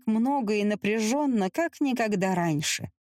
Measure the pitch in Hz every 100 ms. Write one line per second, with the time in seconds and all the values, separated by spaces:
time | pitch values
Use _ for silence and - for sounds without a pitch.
0 | - 220 240 285 214 214 208 208 202 220
1 | 214 269 294 233 190 - 330 - 285 247
2 | 226 208 190 180 170 147 156 - 110 -